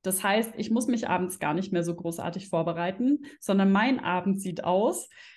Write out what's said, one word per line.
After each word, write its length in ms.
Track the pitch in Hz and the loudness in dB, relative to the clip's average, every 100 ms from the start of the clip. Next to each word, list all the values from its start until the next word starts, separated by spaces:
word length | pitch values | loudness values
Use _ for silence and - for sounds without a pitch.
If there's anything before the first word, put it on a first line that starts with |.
Das 220 | 190 190 | -2 -2
heißt, 300 | 202 214 220 - | 2 2 0 -6
ich 140 | 214 | 0
muss 160 | 226 254 | 0 2
mich 220 | 233 - | 0 0
abends 300 | 180 180 - | 0 0 -4
gar 140 | 151 | -2
nicht 200 | 160 190 | -2 0
mehr 100 | 175 | -2
so 120 | 170 | -2
großartig 540 | 170 170 165 170 175 - | -4 -6 -6 -8 -8 -4
vorbereiten, 680 | 165 165 165 175 190 254 294 - - | -2 -2 -2 -4 0 0 0 -2 -12
sondern 320 | - 196 196 | 0 4 6
mein 280 | 196 240 262 | 6 4 2
Abend 420 | - 180 190 196 | 0 0 0 -2
sieht 220 | 190 165 | -2 -4
aus, 460 | - 185 240 359 - - - | 2 2 2 0 -8 -20 -20